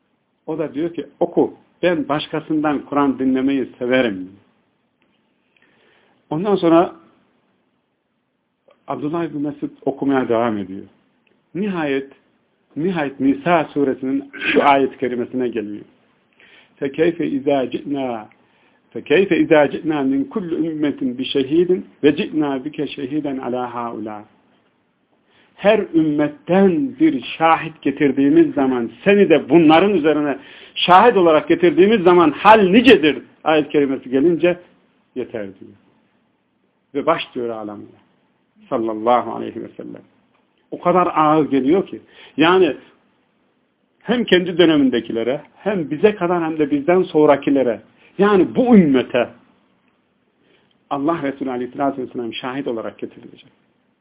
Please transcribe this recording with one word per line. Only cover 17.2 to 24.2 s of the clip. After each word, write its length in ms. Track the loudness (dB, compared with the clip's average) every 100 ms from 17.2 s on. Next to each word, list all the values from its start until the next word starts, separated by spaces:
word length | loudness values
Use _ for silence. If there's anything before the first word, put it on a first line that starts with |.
| -4
izâ 440 | -4 -2 -2 -2
ci'nâ, 580 | -6 -8 -6 -6 -8 -12 _ _ _ _ _ _
fekeyfe 480 | -10 0 2 2 2
izâ 340 | 4 4 4
ci'nâ 320 | 0 -6 -4
min 200 | -2 -2
kulli 440 | -4 -6 -6 -6 -6
ümmetin 500 | -4 -6 -4 -6 -6
bi 80 | -6
şehîdin 600 | -4 -2 0 2 0 -4 _
ve 120 | 0 0
ci'nâ 500 | -4 -4 -4 -4 -8
bike 220 | -10 -10
şehîden 500 | -10 -10 -8 -8 -8
alâ 360 | -8 -8 -8
hâulâ." 520 | -8 -10 -10 -12 -14